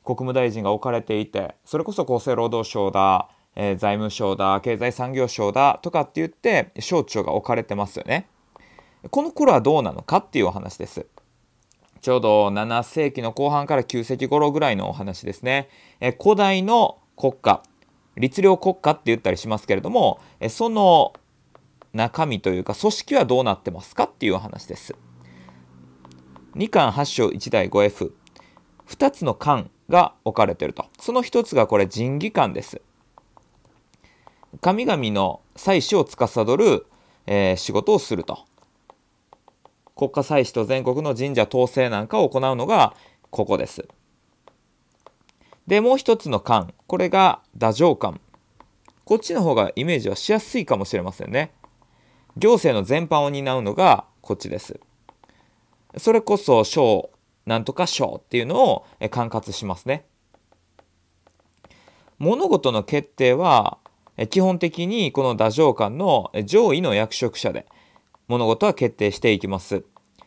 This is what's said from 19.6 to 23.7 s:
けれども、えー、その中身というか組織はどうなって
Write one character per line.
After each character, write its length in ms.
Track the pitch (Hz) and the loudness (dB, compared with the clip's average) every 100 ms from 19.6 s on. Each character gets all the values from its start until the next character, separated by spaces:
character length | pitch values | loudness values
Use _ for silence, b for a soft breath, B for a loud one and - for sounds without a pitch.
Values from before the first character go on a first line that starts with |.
| - | -2
け 80 | 98 | -2
れ 60 | |
ど 80 | - | 0
も、 320 | 240 139 - b b | 2 0 -2 b b
え 60 | 113 | -8
ー、 40 | |
そ 200 | - 233 | -4 -2
の 440 | 220 190 165 - - _ _ _ _ _ _ _ | 2 6 6 4 -4 _ _ _ _ _ _ _
中 360 | 110 117 - 160 | -4 -4 -2 -2
身 120 | 104 | -2
と 120 | 95 | -2
い 80 | 90 | -2
う 40 | |
か 120 | - 107 | -4 -2
組 160 | 214 | -2
織 240 | - - 285 | -4 0 0
は 100 | 135 | 2
ど 160 | 127 | 2
う 20 | |
な 120 | 117 98 | 2 -2
っ 60 | |
て 100 | - | -6